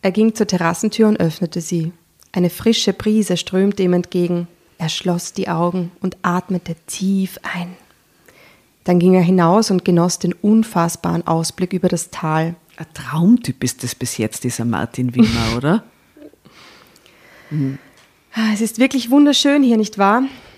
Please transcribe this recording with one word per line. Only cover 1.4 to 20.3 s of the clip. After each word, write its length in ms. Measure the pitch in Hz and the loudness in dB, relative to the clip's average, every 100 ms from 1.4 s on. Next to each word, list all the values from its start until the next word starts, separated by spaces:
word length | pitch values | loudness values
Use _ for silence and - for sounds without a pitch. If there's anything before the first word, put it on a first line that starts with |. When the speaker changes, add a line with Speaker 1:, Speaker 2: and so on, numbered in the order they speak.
| 165 175 | -6 -6
Speaker 1:
sie. 300 | 165 170 160 - _ _ _ | -4 -4 -4 -8 _ _ _
Eine 180 | - 175 | -2 -2
frische 420 | - 226 226 - | 0 0 2 0
Brise 460 | 196 214 214 196 180 | -2 0 0 0 -2
strömte 460 | - 185 196 202 | -2 0 0 2
ihm 100 | 185 | 2
entgegen. 540 | 180 180 180 175 175 175 _ _ _ | 0 0 -2 0 -2 -4 _ _ _
Er 100 | 160 | -6
schloss 420 | - 185 175 - | -4 -4 -4 -6
die 180 | - 185 | -8 -6
Augen 420 | 170 175 185 170 - | -2 -2 -2 -6 -6
und 160 | 185 - | -8 -4
atmete 520 | 180 180 - 185 - 165 - | -4 -4 -4 -6 -6 -14 -12
tief 500 | - 190 196 190 - | -6 -2 -2 -2 -8
ein. 240 | - 180 175 180 _ _ _ _ _ _ - _ _ _ | -10 -10 -10 -14 _ _ _ _ _ _ -20 _ _ _
Dann 140 | - 180 | 0 4
ging 160 | 180 | 6
er 80 | 185 | 6
hinaus 480 | 175 185 165 196 220 | 4 4 4 4 2
und 160 | 185 - | 0 2
genoss 320 | 175 175 - | 2 2 0
den 160 | 170 | -4
unfassbaren 920 | - 208 220 220 180 170 - 175 170 175 | -2 2 2 2 0 -2 -2 -4 -4 -2
Ausblick 440 | 165 165 - 180 | -2 -2 -4 -4
über 160 | 180 214 | -2 -2
das 220 | 170 - | -2 -6
Tal. 460 | - 160 156 165 170 _ - | -8 -4 -2 -2 -6 _ -18
Speaker 2:
Ein 100 | 160 - | -16 -14
Traumtyp 680 | 127 151 175 240 - 127 | -8 0 4 4 2 -4
ist 200 | 127 - | -6 -6
es 100 | 123 | -10
bis 240 | - 127 - | -8 -8 -4
jetzt, 280 | 107 - 127 | -6 -4 -8
dieser 200 | - 117 | -4 -4
Martin 480 | 95 - - 127 | -4 -6 -4 -4
Wimmer, 320 | 120 110 117 113 | 2 2 2 -2
Speaker 1:
<laughs> 120 | 117 | -2
Speaker 2:
oder? 260 | 139 208 - _ _ _ - _ _ - - - _ _ _ _ - - - | 0 0 -2 _ _ _ -20 _ _ -20 -20 -20 _ _ _ _ -20 -20 -8
Mhm. 260 | 151 135 135 - _ _ _ _ - 220 | -4 -4 -6 -16 _ _ _ _ -2 -2
Speaker 1:
„Es 100 | 208 | 0
ist 180 | 226 - | -2 0
wirklich 320 | 262 262 233 | 0 0 2
wunderschön 500 | 277 294 277 285 285 | 4 6 4 2 4
hier, 160 | 262 226 | 4 2
nicht 220 | 214 202 | 0 0
wahr?“, 240 | 196 226 262 | 2 2 -2